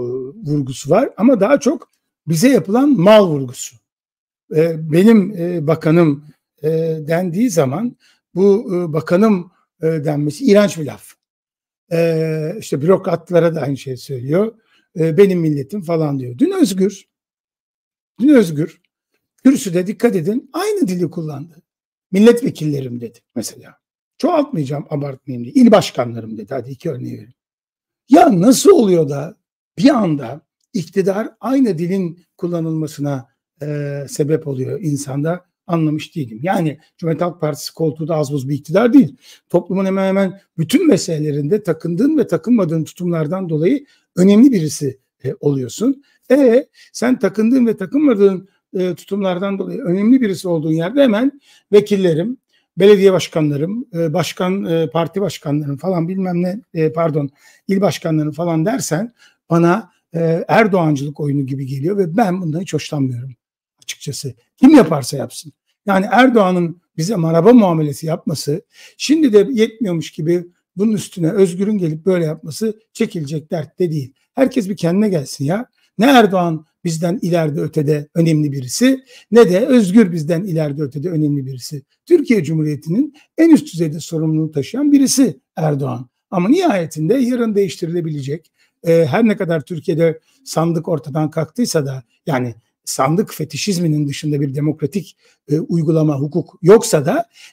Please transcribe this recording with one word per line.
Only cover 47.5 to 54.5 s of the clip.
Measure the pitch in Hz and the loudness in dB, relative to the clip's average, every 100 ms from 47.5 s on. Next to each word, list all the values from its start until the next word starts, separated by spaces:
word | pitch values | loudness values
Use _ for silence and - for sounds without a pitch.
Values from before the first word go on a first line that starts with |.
| 262 233 | 2 2
ve | 208 | 0
takınmadığın, | 185 277 294 202 202 185 190 _ _ 190 | -4 0 2 4 4 2 -6 _ _ -6
e, | 185 175 | -4 -6
tutumlardan | - 202 190 180 196 196 | -8 -4 -4 -2 -4 -6
dolayı | 180 180 | -6 -6
önemli | 240 185 214 262 | -4 0 4 4
birisi | 220 180 185 | 2 -2 -2
olduğun | 165 160 | -2 -2
yerde | 160 170 277 | -2 0 2
hemen | 269 202 269 - _ _ _ | 2 4 -2 -4 _ _ _
"Vekillerim, | 208 208 202 180 156 214 262 _ _ _ - | 2 4 0 2 0 -2 -6 _ _ _ 2
belediye | 196 208 196 | 6 8 6
başkanlarım, | 180 - 170 151 143 165 226 - | 4 0 -2 0 0 -4 -6 -8
e, | 170 165 | -4 -2
başkan, | 170 165 - 185 | -2 -4 -4 -4